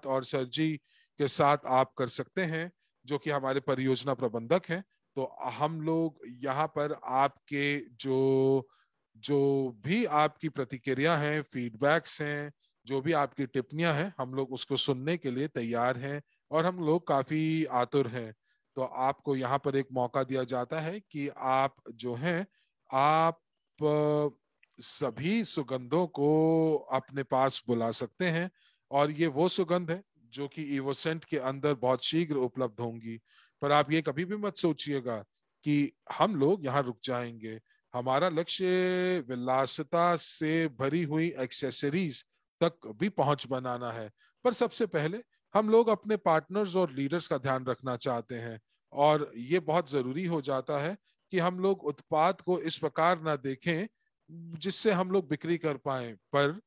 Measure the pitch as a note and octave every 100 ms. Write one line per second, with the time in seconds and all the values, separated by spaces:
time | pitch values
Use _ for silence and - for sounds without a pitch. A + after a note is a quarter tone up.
0 | C3+ C3 B2+ C#3 B2+ C3 D#3+ D3 _ _
1 | _ - C#3 - C#3+ - - C3 C3 -
2 | B2 - B2+ - E3+ D#3+ F3 - _ _
3 | B2+ D3 D#3 C#3+ C3+ C3+ C#3 C3 C3 B2+
4 | C3 B2 B2 A#2 A#2 F3+ - E3+ - _
5 | _ C3+ C3 - B2+ B2+ D3+ D#3+ D#3 E3
6 | E3 C#3+ A#2 B2 C3+ C3+ D#3 D3+ D3 D3
7 | - C3 C#3 - - C#3+ C#3+ C#3+ A#2 A#2+
8 | C3+ C3 C3+ C3+ C3+ C3+ B2+ _ _ _
9 | _ A2 B2 C#3+ C#3 C#3 C3 A2 B2+ A3
10 | G3+ D3+ D3+ - D#3+ C#3+ B2+ C3 C#3 C3
11 | D#3 D#3+ D3 D#3 C#3 B2+ A#2+ A2 C#3+ D#3+
12 | - - D3 D3 D3 - _ _ - C3+
13 | C#3+ D#3 C#3 - C3 C3+ - D3+ E3+ D3
14 | F#3+ - B2+ C3 C3 B2+ - C3 - B2+
15 | C#3+ F3 C3+ B2 D3+ B2+ A#2 A#2 B2 B2
16 | C#3 D3 - _ _ D#3 E3+ F3+ D3+ F3
17 | - C#3 C3 D#3 D#3 D#3+ D3+ B2+ B2 C#3+
18 | B2 B2 A2+ - _ _ _ - B2+ B2
19 | C3 C#3 D3 C3 B2 C#3 C#3+ C3+ C3 C3
20 | B2 C3+ B2+ C3 B2 B2+ B2 D#3+ D#3 G#3
21 | - D3+ C#3 - C3 C3 C3+ - - A#2
22 | B2 A#2+ E3 E3+ G3 _ _ _ - C3+
23 | C#3+ D#3+ E3 E3 _ _ _ - D3+ D3+
24 | D3+ D3+ D3 - _ _ _ - - -
25 | C3+ A2 D#3 A#3 F#3 - B2+ C3 B2 D#3+
26 | F3 - C#3+ D#3 D#3+ D#3+ D#3+ D3+ - C3
27 | - C#3 C3 C3 C3+ - - A#2 A2+ A2
28 | B2 - F3+ E3 F#3 - _ _ _ C#3
29 | D3+ D3+ E3 C3+ F3+ G3+ E3 F3+ E3 F3+
30 | - _ A#2+ B2 C#3 - D3 C#3 C3+ C3+
31 | D#3+ D#3+ - D3+ C3 C3+ D3 C3 B2 B2+
32 | - D#3+ E3 C#3+ B2 C3 B2+ G#2+ A#2+ A2+
33 | A2+ A2+ _ _ _ _ C#3+ D3 C#3+ D#3+
34 | D3+ C3+ F3+ G#3 G#3 - E3+ D3 D3 C#3
35 | B2 A2 G2 _ _ _ D3 D3 C#3+ -
36 | - - F#3+ E3+ C#3+ G3 C#3 C#3 B2 A2+
37 | - B2 A#2+ A#2 A2 A2 - _ _ B2
38 | B2+ C3+ F3+ D#3+ F3 - F#3 F#3 F#3 F3+
39 | F#3 F3+ B2 B2+ B2 C3 C3 - D3 E3+
40 | F3 E3+ - - D#3 E3 D#3+ A#2+ C3+ E3
41 | D3+ D#3 E3+ C3 B2+ - C3 - C#3+ E3+
42 | E3+ B2 - _ _ _ E3+ - G#2+ G#2+
43 | G3 F3+ C#3 C#3+ A#2+ C3 B2+ B2 A#2+ A2+
44 | G#2+ - _ _ B3 - A#3 - G#3+ D#3+
45 | D3+ G#3+ - _ _ G#3 G#3+ A3+ A3+ G#3
46 | G#3 G#3+ F3 D#3 D3+ G3 G3+ F#3 F3 C3+
47 | C#3 E3+ - C#3 C3+ C3 B2+ A#2+ C3+ B2
48 | C#3 A#2 A#2 A#2+ A#2 A2 - _ _ C#3
49 | D3 D3+ C#3 A#2+ B2 F3 D#3 E3+ D3+ C#3+
50 | B2 C#3+ F3+ E3 C#3 C3 - C#3+ D3+ G#3
51 | _ _ _ F#3 E3+ F3+ F#3+ F#3+ D3 C#3
52 | - D#3 E3+ F#3 - F3+ D#3+ - D3+ -
53 | E3 F3 D#3+ C#3 C3+ C3+ F3 D#3+ A3 _
54 | _ _ - E3 E3+ E3 F#3 - A3 F3+
55 | F#3 G3 D3+ D3+ D#3+ E3+ D#3 C3+ C#3+ C3
56 | A#2+ G#2 _ C#3+ C#3+ F#3+